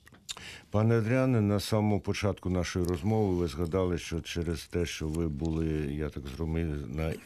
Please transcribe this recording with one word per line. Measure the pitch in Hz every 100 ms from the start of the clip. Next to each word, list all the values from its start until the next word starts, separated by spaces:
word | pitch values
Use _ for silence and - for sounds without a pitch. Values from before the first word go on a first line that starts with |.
| - - - - - - -
Пане | 101 113 117
Адріане, | 107 127 131 123
на | 101 101
самому | - 110 107 101
початку | - 98 104 92 92
нашої | 90 87 92 87
розмови | 87 92 110 104 90
ви | 85
згадали, | 69 85 95 92 85
що | - 85
через | - - 82 80 -
те, | 87 82
що | - 78
ви | 78 85
були, | 71 82 80 80 78 71
я | 73 76
так | 71 65
зрозумів, | 65 82 80 82 73 62 71
на | 80 76